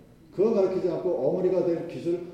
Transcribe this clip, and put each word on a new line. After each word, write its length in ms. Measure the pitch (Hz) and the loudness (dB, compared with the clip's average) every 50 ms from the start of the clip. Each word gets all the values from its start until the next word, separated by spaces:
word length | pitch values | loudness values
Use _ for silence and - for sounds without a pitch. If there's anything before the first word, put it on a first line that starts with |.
| - - - - - - - | -20 -20 -20 -20 -20 -8 -2
그건 200 | 170 196 233 214 | 0 2 2 4
가리키지 360 | 202 190 175 - 175 165 175 | 4 2 2 2 0 -2 -2
않고 200 | 160 - - 180 | -2 -2 -2 -2
어머니가 560 | 170 - 131 147 175 185 180 180 185 180 165 | 0 0 0 0 0 2 2 2 2 2 2
될 220 | 170 165 160 - - | 2 0 -2 -4 -6
기술, 340 | - 131 - 170 175 170 170 - | -10 -8 -4 -4 -4 -4 -4 -8